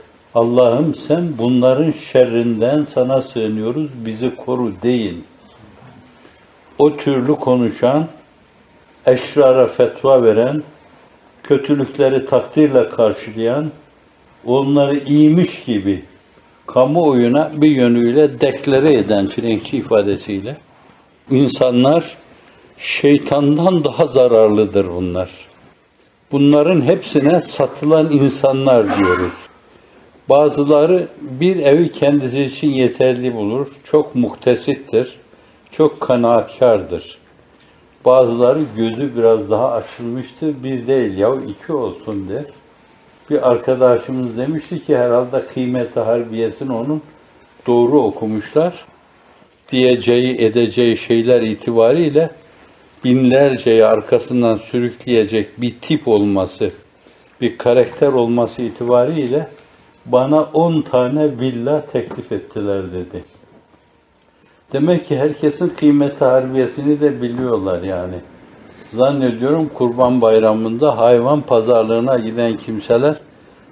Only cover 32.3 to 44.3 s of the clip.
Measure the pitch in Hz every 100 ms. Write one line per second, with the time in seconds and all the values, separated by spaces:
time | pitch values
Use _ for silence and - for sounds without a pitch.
32.3 | 135 135 - 151 131 123 123 127 123 127
33.3 | 117 104 123 139 - - 151 147 127 117
34.3 | - 127 120 147 135 - - 127 - _
35.3 | _ _ _ _ - 151 - - 120 117
36.3 | 117 - - 123 104 85 85 - - _
37.3 | _ _ _ _ _ _ _ 123 127 123
38.3 | 117 123 147 139 107 113 113 143 117 113
39.3 | 110 101 107 131 117 - - 117 127 120
40.3 | - 156 135 131 127 117 135 107 95 110
41.3 | 135 110 101 - 147 104 90 - 101 92
42.3 | 120 151 - _ _ _ _ _ _ -
43.3 | 143 127 120 131 127 127 120 - 131 120